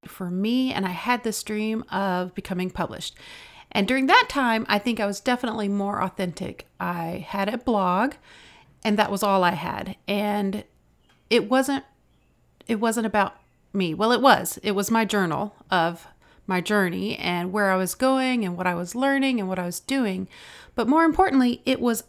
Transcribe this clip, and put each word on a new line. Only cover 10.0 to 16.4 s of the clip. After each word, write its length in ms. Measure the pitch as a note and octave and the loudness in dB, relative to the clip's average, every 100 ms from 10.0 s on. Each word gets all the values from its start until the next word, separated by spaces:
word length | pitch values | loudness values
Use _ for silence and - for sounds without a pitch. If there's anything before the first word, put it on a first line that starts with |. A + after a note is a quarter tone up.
| - | -4
And 560 | G3+ G#3 G#3 G3 G#3 - _ _ _ _ _ - | -2 0 0 -2 -4 -8 _ _ _ _ _ 0
it 200 | A#3 G#3 | 2 4
wasn't, 340 | C4 C4 C#4 - _ _ _ _ _ _ _ - | 2 2 -2 -6 _ _ _ _ _ _ _ -6
it 120 | A3 | -2
wasn't 260 | A3+ A3+ A3 | 0 0 0
about 320 | G#3 G3 - _ _ _ | 2 0 -2 _ _ _
me. 200 | G3 F3+ | -2 -2
Well, 180 | D#3 A3 | 0 2
it 100 | A#3+ | 4
was. 360 | C4 G#3+ E3+ - | 6 6 2 -6
It 80 | G#3 | -2
was 180 | G3 G3 | -2 0
my 160 | A3+ G#3+ | 2 2
journal 500 | G#3 F3+ D3 G#3 - - | 2 0 0 -4 -8 -2
of 380 | F#3 E3 E3+ - _ _ _ | 0 0 -2 -14 _ _ _